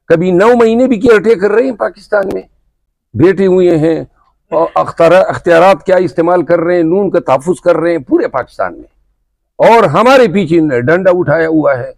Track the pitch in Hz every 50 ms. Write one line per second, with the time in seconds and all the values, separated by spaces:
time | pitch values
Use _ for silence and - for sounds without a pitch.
0 | _ - 165 160 175 185 180 170 202 233 247 240 233 226 226 233 262 262 247 196
1 | 208 240 226 208 170 220 226 175 190 208 202 233 262 269 233 - - 180 - 208
2 | - _ - 208 196 196 202 190 - - _ _ _ _ _ _ _ _ _ _
3 | _ _ - 110 151 185 190 175 196 190 185 185 180 175 170 156 151 165 160 156
4 | 135 - _ _ _ _ _ _ _ _ 165 156 165 165 - 170 160 139 - -
5 | 165 165 170 185 190 - 160 120 - 175 170 165 175 196 196 - - 190 185 180
6 | 185 160 - 175 165 170 180 185 156 131 170 170 165 170 180 175 165 160 175 196
7 | 208 170 - 170 - - - - 139 180 175 - - 175 170 151 160 170 170 160
8 | 127 - 302 349 165 123 - 131 117 - _ - 98 90 85 - - - _ _
9 | _ _ _ _ _ _ _ _ _ _ _ - 143 190 233 233 208 165 139 185
10 | 220 247 277 262 247 202 156 202 190 147 170 170 156 151 131 120 123 127 165 185
11 | 190 190 180 180 175 147 147 165 165 160 160 156 147 143 135 123 127 135 127